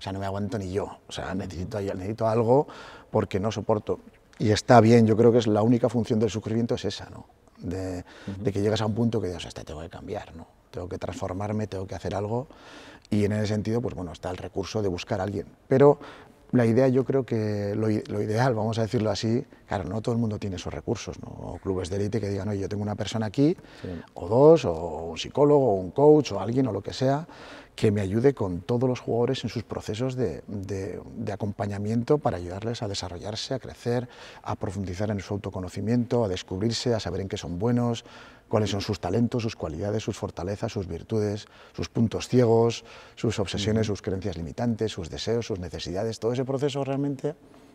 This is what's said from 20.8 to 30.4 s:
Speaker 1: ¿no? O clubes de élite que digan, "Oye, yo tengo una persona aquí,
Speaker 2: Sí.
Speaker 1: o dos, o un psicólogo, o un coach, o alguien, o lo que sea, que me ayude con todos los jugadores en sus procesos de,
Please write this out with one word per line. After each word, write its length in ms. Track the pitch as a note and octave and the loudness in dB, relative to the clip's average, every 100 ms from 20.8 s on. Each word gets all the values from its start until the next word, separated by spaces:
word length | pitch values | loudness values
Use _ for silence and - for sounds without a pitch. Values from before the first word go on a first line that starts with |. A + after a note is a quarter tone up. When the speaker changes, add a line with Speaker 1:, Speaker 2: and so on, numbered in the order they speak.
| - A#2 - - | -4 -4 -6 -12
Speaker 1:
¿no? 80 | - | -12
O 300 | - - F2 | -12 -10 -8
clubes 320 | F#2+ F#2 E2+ | -4 -2 -2
de 60 | G2 | -2
élite 240 | G2+ A2+ | -2 -2
que 80 | G2+ | -2
digan, 200 | G2 G2 | -4 -4
"Oye, 120 | G2+ | -4
yo 80 | F#2+ | -4
tengo 140 | G#2 | -4
una 120 | G#2 | -4
persona 320 | G#2 G#2 A2+ G#2+ | -4 -4 -4 -4
aquí, 300 | C3+ D3 F#3+ - - | 2 2 2 -8 -14
Speaker 2:
Sí. 60 | - E2+ - | -12 -12 -12
Speaker 1:
o 140 | - F2 | -12 0
dos, 360 | A#2+ D3+ E3 | 8 10 8
o 80 | F#2+ D#2+ E2 D#2 E2 | 6 -2 -4 -6 -8
un 80 | D#2+ | -8
psicólogo, 540 | - - D3 D3 B2+ | -6 2 6 6 4
o 20 | |
un 160 | G2 F#2 | 2 -2
coach, 420 | - D3 D3+ C3 | 6 8 8 6
o 80 | G2 | -4
alguien, 260 | G2 B2+ B2+ | -2 0 0
o 40 | |
lo 100 | G2+ | -2
que 100 | - | -6
sea, 340 | - C3 C#3 E3 - - - - | -2 0 0 -4 -16 -18 -20 -18
que 160 | - A2+ | 2 2
me 100 | G#2 | 4
ayude 320 | G2 A2 C#3 | 0 4 4
con 300 | C3 G2+ F2 | 4 -2 -4
todos 260 | - A#2+ B2+ | -2 0 2
los 120 | B2 | 0
jugadores 440 | - A2+ A#2+ C3 | -2 0 0 0
en 60 | A2+ | -4
sus 120 | A#2 | -6
procesos 520 | - A2 - G#2+ C3 B2+ | -8 -8 -6 -4 -4 -2
de, 260 | G#2 - | -4 -4